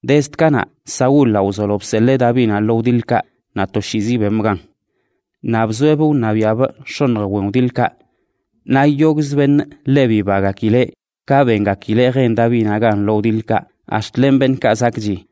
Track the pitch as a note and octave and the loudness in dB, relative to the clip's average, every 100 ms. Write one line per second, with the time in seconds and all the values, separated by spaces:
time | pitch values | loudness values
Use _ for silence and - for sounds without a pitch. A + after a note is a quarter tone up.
0 | B2 D3 C#3 - D#3+ C3+ - _ - - | 2 0 0 0 0 0 -4 _ -14 -2
1 | C3 C#3+ C3 G#2 G2 G2+ G#2 G#2 - A2 | 2 4 2 2 0 -2 -2 -4 -2 0
2 | A#2 C3+ A#2+ A#2+ A#2 G#2 G#2+ A2+ A#2 A#2+ | 2 2 2 2 0 0 0 0 0 -2
3 | - A#2+ - _ _ - F#2+ G#2 G2 A2+ | 0 -2 -4 _ _ -8 -4 -4 -4 -4
4 | G#2 B2 G#2 A2 G#2+ F#2 - _ _ _ | -2 -2 0 0 -2 -4 -8 _ _ _
5 | _ _ _ _ A#2 A2+ A2+ G#2+ D3 D3+ | _ _ _ _ -4 -2 -2 0 0 2
6 | D#3 C#3+ A2+ G#2+ G#2+ A2 C3+ - - - | 2 0 0 0 0 0 -2 -4 -16 -4
7 | C#3 A2 G2+ G2+ G2 A#2 B2+ B2 A#2+ _ | -2 -2 -2 -4 -2 -2 -2 -2 -4 _
8 | _ _ _ _ _ _ - C3+ C#3+ C#3+ | _ _ _ _ _ _ -2 2 2 2
9 | D#3 D#3 C#3+ C#3+ C#3 C#3+ D3+ - - C#3+ | 2 2 -2 0 2 2 -2 -10 -2 2
10 | B2+ A2 G2 G2 G2 G2 A2 A#2+ B2+ - | 2 2 0 0 -2 -2 0 0 0 -6
11 | _ _ - C#3 C3 G#2+ G2+ G2 - G#2+ | _ _ -2 0 2 2 0 -4 -2 0
12 | B2 C3 B2 A2 A#2 A#2+ G#2+ G#2+ A2+ G#2 | 2 2 0 2 0 2 0 0 0 0
13 | G#2 G#2+ A2 A2 - A2 - _ - A2 | 0 0 0 -2 -2 -4 -4 _ -8 -6
14 | G#2+ - C#3 C3+ C3 C3 A#2+ A2 A#2+ A2+ | -6 -2 2 2 2 0 0 0 -2 -2
15 | G#2 F#2+ _ | -6 -6 _